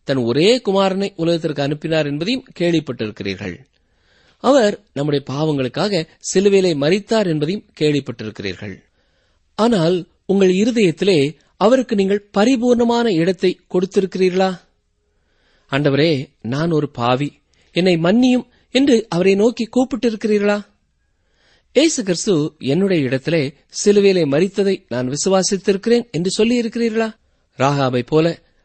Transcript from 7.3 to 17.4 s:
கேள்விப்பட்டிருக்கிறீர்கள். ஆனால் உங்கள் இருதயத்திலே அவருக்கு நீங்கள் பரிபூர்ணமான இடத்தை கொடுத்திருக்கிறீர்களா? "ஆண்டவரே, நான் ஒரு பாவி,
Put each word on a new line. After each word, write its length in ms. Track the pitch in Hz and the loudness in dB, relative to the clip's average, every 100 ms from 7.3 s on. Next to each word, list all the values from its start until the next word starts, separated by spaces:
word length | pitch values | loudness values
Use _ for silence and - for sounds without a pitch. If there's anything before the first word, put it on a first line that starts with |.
| 156 151 214 - - | -2 -2 -6 -10 -4
கேள்விப்பட்டிருக்கிறீர்கள். 960 | 151 147 131 117 107 - 101 90 104 - _ _ _ _ _ _ _ | 0 0 -4 -10 -12 -10 -10 -8 -12 -14 _ _ _ _ _ _ _
ஆனால் 540 | - 233 208 160 180 - _ - | -2 0 2 0 0 -4 _ -2
உங்கள் 240 | 196 190 | 2 4
இருதயத்திலே 840 | 185 226 233 185 - 185 165 139 - _ - | 2 2 2 0 2 2 2 0 -4 _ 0
அவருக்கு 400 | 202 262 - 208 | 2 4 2 0
நீங்கள் 340 | 190 208 - 202 | 0 -2 -2 0
பரிபூர்ணமான 720 | 233 262 247 233 233 233 233 | 2 2 2 2 2 0 0
இடத்தை 540 | 160 170 180 185 - _ | 0 0 0 -2 -2 _
கொடுத்திருக்கிறீர்களா? 840 | 180 190 208 190 185 185 185 190 175 _ _ _ _ _ _ _ _ _ _ - | -2 -2 -2 -2 0 0 0 -2 -4 _ _ _ _ _ _ _ _ _ _ -6
"ஆண்டவரே, 560 | 135 147 139 170 135 151 _ | -2 2 2 2 0 -4 _
நான் 300 | 110 139 170 | -8 -4 -2
ஒரு 200 | 156 147 | -2 -2
பாவி, 500 | - 120 127 147 - | -2 0 0 -2 -10